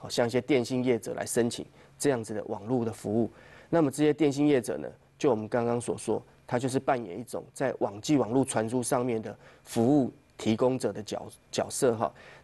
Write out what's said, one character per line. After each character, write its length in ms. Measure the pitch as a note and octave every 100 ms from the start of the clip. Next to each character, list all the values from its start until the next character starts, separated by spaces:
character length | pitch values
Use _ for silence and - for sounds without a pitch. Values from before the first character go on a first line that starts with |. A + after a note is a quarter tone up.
好， 60 | -
像 180 | - A#2+
一 40 |
些 100 | B2
电 240 | A#2+ C#3+
信 180 | A#2 C3
业 160 | B2+ A#2
者 160 | -
来 100 | -
申 240 | F#2+ - A#2
请 160 | - - - - -
这 140 | -
样 140 | A#2+
子 100 | A2
的 80 | G#2+ -
网 200 | G#2+ G2+
络 180 | B2+
的 80 | A2+
服 300 | G2+ G#2+ G#2+
务。 80 | G#2+ - - - -
那 100 | E3
么 80 | D3
这 140 | C3+
些 100 | D3+
电 200 | D3 D#3
信 160 | C3+ D3
业 120 | C#3
者 160 | - C#2+
呢， 120 | B1+ - _ _
就 140 | D3+
我 40 | A2
们 100 | G#2+
刚 180 | B2
刚 160 | A#2 A#2+
所 160 | - -
说， 240 | - G#2+ - _
它 140 | - B2
就 100 | C3
是 120 | C3
扮 220 | - C3
演 180 | G#2+ F#2
一 20 |
种 220 | A#2+ F#2+ -
在 180 | - C3+ -
网 220 | A#2 G#2
际 160 | - D3+
网 140 | G#2+
络 140 | B2+
传 240 | B2+ A#2 A2
输 140 | B2+
上 240 | A#2 C3+ B2+
面 160 | A2+
的 140 | G#2+ G#2+ - -
服 380 | - A#2 A#2 D3
务 120 | A#2+ - _ -
提 200 | - A2
供 200 | B2+ B2+
者 160 | A#2
的 80 | G2+
角-， 240 | G#2 - - - _
角 180 | - G#2
色 240 | - C3+
哈。 180 | A2 G#2+ - - -